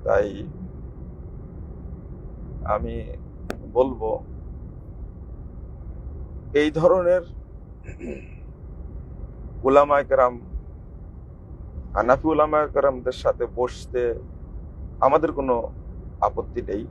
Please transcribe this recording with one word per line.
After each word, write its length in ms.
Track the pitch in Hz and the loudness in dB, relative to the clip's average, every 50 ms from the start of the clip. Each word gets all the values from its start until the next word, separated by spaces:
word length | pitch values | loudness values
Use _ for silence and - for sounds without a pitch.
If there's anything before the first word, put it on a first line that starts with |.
| - | 2
তাই 420 | - 107 101 104 104 95 98 - - - - - - - - - - - - - - - - - - - - - - - - - - - - - - - - - - - - - - - - - - - - - - 107 | 4 4 4 4 2 -2 -6 -8 -8 -8 -10 -10 -10 -10 -12 -12 -12 -12 -12 -12 -12 -12 -12 -12 -12 -12 -12 -12 -12 -12 -12 -12 -10 -12 -10 -10 -10 -12 -10 -10 -12 -12 -10 -10 -12 -10 -10 -10 -8 -8 -6 0 0 0
আমি 220 | 107 - 113 113 117 110 - - - - - - - - - - - - - - | 0 0 -2 -4 -4 -6 -6 -8 -10 -10 -12 -12 -12 -8 -8 -8 -8 -8 0 4
বলবো, 460 | 117 127 135 127 117 110 110 117 - - - - - - - - - - - - - - - - - - - - - - - - - - - - - - - - - - - - - - - - - - - - - - - - | 4 4 4 4 -2 -2 -2 -2 -2 -4 -8 -12 -12 -10 -10 -10 -10 -10 -12 -12 -12 -14 -14 -12 -12 -10 -12 -12 -12 -12 -12 -12 -12 -12 -12 -12 -12 -12 -12 -12 -12 -10 -10 -10 -10 -10 -10 -8 -8 -10 -8 -10 -10 -10 0 4
এই 180 | 143 151 156 | 4 4 4
ধরনের 500 | 151 160 160 175 175 185 180 175 180 185 170 - - - - - - - - - - - - - - - - - - - - - - - - - - - - - - - - - - - - - - - - - - - - - - - - | 4 6 6 8 8 8 6 6 4 4 4 -2 -12 -12 -12 -14 -16 -16 -16 -16 -18 -16 -14 -14 -12 -10 -8 -8 -8 -10 -12 -14 -14 -14 -14 -14 -14 -14 -14 -14 -12 -12 -12 -10 -10 -10 -10 -10 -10 -10 -10 -12 -10 -12 -12 -10 -10 0 4
উলামায়ে 420 | 135 135 143 143 147 147 143 139 - | 10 10 10 10 10 8 4 6 6
কেরাম, 300 | 135 131 127 123 123 120 - - - - - - - - - - - - - - - - - - - - - - - - - - - - - - - | 6 6 6 6 4 0 -10 -6 -8 -8 -8 -8 -14 -14 -14 -14 -14 -14 -14 -14 -14 -14 -14 -16 -16 -16 -14 -14 -14 -12 -12 -10 -10 -10 -10 -2 0
হানাফি 340 | 98 107 117 131 135 - 156 | 2 6 6 6 6 6 4
উলামায়ে 400 | 160 147 151 151 156 151 151 143 - | 6 6 6 6 6 4 4 4 2
কেরামদের 440 | 143 139 143 135 127 131 131 127 - - | 4 4 4 2 2 -2 -2 -4 2 2
সাথে 220 | 135 107 - 120 117 101 | 2 2 2 0 -4 0
বসতে 600 | 123 123 123 - - - - 123 123 123 120 113 - - - - - - - - - - - - - - - - - | 0 0 0 0 -6 -12 -4 -2 0 2 2 0 -2 -6 -12 -14 -14 -14 -12 -12 -12 -12 -12 -12 -10 -12 -12 -2 4
আমাদের 320 | - 131 139 143 147 160 | 4 6 6 6 4 4
কোনো 400 | 151 143 135 131 127 117 113 - - - - - - - - - - - | 0 0 2 2 2 2 0 -4 -8 -10 -12 -12 -12 -10 -12 -12 -4 0
আপত্তি 400 | - 107 - 110 107 - - 117 | 0 0 2 0 -6 -4 -4 -6
নেই। 260 | 113 - 95 104 117 - | -4 -2 -4 -4 -4 -6